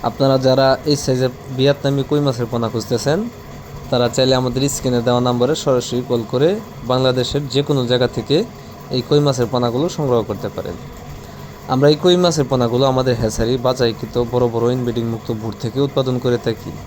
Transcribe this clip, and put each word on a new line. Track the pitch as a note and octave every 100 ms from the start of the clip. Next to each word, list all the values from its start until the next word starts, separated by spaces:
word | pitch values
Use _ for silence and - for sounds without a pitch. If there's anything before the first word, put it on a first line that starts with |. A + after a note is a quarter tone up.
| A#2+
আপনারা | - C3+ C3+ C3
যারা | C3 C3+ C3+ -
এই | C#3+
সাইজের | - C3 B2+ B2 - C3
ভিয়েতনামি | C3+ C#3+ C#3 C#3 C3+
কই | D3 C#3+
মাছের | A#2+ A#2
পোনা | A#2+ A#2
খুঁজতেছেন, | A2+ G#2 A#2+ C#3 E3 A#3 - - - - - -
তারা | B2 A#2+ B2
চাইলে | C3 B2+
আমাদের | B2+ B2 C#3 -
স্ক্রিনে | C3 B2 A#2
দেওয়া | B2 B2
নম্বরে | A#2+ B2 D#3
সরাসরি | - B2+ A#2+ A#2+ B2+
কল | A#2+ G#2+
করে | B2+ D3+ G#3 G#3+ - A#2
বাংলাদেশের | B2+ C3 B2+ B2 C#3+ C#3+
যে | B2+ C#3+
কোনো | C#3+ A#2+
জায়গা | B2 B2 -
থেকে | G#2+ D3 A#3+ - - - - B2+
এই | A#2+
কই | D3 D3
মাছের | B2+ A#2+
পোনাগুলো | B2+ A#2+ A#2+ E3+ -
সংগ্রহ | D3 A#2+ G#2+
করতে | G2 G#2 -
পারেন। | - F2 - - - - - - - - -
আমরা | C3 C#3+
এই | D3+
কই | F3+ F3+
মাছের | F3 D#3+ B2+
পোনাগুলো | C3 A#2+ A#2+ C3+
আমাদের | C3 B2+ A#2
হ্যাচারি | A2+ - A2+ C3 B2
বাছাইকৃত | B2+ A#2+ G#2+ - B2 A#2+
বড় | B2 A#2+
বড় | A#2 A#2+ B2+
ইনব্রিডিং | A#2+ A#2 A#2
মুক্ত | A2+ - A2+
বুট | A2 G2+
থেকে | A#2+ B2+ C#3
উৎপাদন | C#3 C3 B2+
করে | B2+ A#2+ -
থাকি | A2 - -